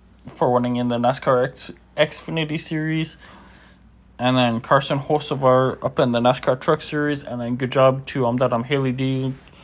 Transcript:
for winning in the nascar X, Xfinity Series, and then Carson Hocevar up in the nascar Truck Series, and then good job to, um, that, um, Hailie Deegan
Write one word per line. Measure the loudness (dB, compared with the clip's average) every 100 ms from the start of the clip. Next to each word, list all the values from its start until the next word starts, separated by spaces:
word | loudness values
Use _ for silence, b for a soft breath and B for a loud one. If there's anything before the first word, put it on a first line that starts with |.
| _ _ -12
for | -2 2
winning | 2 2 0
in | 0
the | 0
nascar | 0 0 2 2 2
X, | -4 -14 -16 _ -2
Xfinity | -2 -2 -6 -4 -4 -6
Series, | -4 -4 -2 -2 -4 -8 B B B B B B _ _ _ -4
and | 0 2
then | 2 0
Carson | 2 2 2 -4
Hocevar | 0 -2 -2 0 4 4 2 -2
up | -4 0
in | 0
the | 2
nascar | 2 2 0 -2
Truck | 0 -2
Series, | -2 -4 -2 -4
and | -6 -8
then | -4 -4
good | -2
job | 4 4 4 -4
to, | -2 0
um, | 2
that, | 0
um, | 0
Hailie | 0 0 0
Deegan | 0 -2 0 -2 -6 -14 B